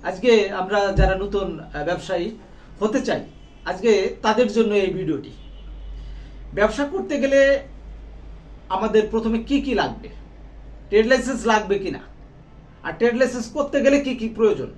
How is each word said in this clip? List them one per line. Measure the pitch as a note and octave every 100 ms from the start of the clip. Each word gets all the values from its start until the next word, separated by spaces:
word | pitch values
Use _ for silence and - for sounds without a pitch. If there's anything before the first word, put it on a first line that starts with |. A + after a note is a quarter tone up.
| E3+
আজকে | F#3+ B3 A3+ G3 F#3+
আমরা | F#3+ G#3 G3+ G3
যারা | F#3+ F#3+
নতুন, | G3+ G3+ F#3 D#3
আহ, | - D3 D3
ব্যবসায়ী | F3 - F3+ F#3+ A3+ - - - -
হতে | G#3 C4 -
চাই, | C#3+ - - - - E3+
আজকে | F#3 A3+ G3 G3+ - G#3
তাদের | A3 A#3+ A3+
জন্য | G#3 G#3 F#3
এই | D#3+
ভিডিওটি। | D#3 C#3+ - - - - - - - - - - - - - D3
ব্যবসা | G#3+ B3 C#4+
করতে | F#4+ - C#4+
গেলে | C4+ C#4 C#4 C#4 - - - - - - - - - - - F#3
আমাদের | G#3+ G#3+ G#3+
প্রথমে | A3+ A3 A3+ -
কি | C#4 C4
কি | G#3+
লাগবে, | - - - - - - - - - - -
ট্রেড | G#3 A3
লাইসেন্স | C4 A#3+ B3 A#3
লাগবে | G#3+ F#3 G3+
কিনা, | F#3 C#3 - - - - - - - -
আর | D#3 E3
ট্রেড | A#3 A#3
লাইসেন্স | B3+ B3 - D4+
করতে | C#4+ C#4 B3
গেলে | C#4+ C4
কি | A3+
কি | A3 -
প্রয়োজন | A3 E3 B2